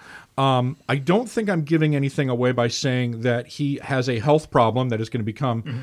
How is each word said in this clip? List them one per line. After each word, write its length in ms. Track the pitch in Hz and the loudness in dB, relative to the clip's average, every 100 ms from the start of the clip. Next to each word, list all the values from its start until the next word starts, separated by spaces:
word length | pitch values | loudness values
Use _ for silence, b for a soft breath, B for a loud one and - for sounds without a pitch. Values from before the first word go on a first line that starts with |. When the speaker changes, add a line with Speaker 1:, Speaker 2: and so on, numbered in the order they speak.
| B B B - | B B B 0
Speaker 1:
Um, 400 | 135 127 123 - - | 2 2 0 -4 -4
I 100 | 139 | -2
don't 300 | 135 202 247 | 2 0 0
think 220 | 233 208 | -4 -2
I'm 140 | 170 | -2
giving 320 | 147 160 156 143 | 0 2 2 2
anything 340 | 139 - 131 | 0 -2 -2
away 220 | 120 123 | 0 2
by 160 | 120 120 | 2 0
saying 540 | - 135 127 120 113 | 0 -2 0 -2 -2
that 260 | 120 120 120 | 0 -2 -4
he 320 | - 143 139 | -4 -2 -2
has 260 | - 135 123 | -2 -2 0
a 120 | 117 | 0
health 320 | 143 151 - | 4 2 4
problem 380 | 143 113 117 131 | 4 4 2 0
that 120 | 110 | -2
is 80 | 113 | -2
gonna 140 | 123 | -4
become 400 | 110 107 135 113 | -4 -2 -2 -2
Speaker 2:
Mm-hmm. 160 | 110 123 | -4 -8